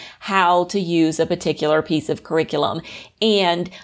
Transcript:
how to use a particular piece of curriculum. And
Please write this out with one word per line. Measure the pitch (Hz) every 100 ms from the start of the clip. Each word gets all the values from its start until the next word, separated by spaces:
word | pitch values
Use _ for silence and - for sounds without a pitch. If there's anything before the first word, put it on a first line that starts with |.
| - -
how | - 196 175 180 175
to | 202
use | 175 170 160 160
a | 165
particular | 175 165 156 151 156
piece | 156 156 151
of | -
curriculum. | - 160 - 151 143 165 - - - _
And | 220 208 180 170 180 -